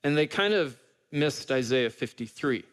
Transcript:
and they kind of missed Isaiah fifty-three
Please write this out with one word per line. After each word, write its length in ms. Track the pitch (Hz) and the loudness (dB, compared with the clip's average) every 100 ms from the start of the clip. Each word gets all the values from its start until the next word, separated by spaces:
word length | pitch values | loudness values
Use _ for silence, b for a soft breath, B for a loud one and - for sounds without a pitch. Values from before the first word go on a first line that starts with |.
and 120 | 143 151 | 0 2
they 120 | 151 | 0
kind 260 | - 202 | 0 2
of 240 | 208 151 120 _ _ _ | 2 0 -6 _ _ _
missed 400 | 147 151 - - | 0 0 -2 -2
Isaiah 380 | 131 120 127 120 | -2 2 2 0
fifty-three 720 | - 117 - 117 - 147 117 - | -2 -10 -8 -12 -4 -2 -2 -4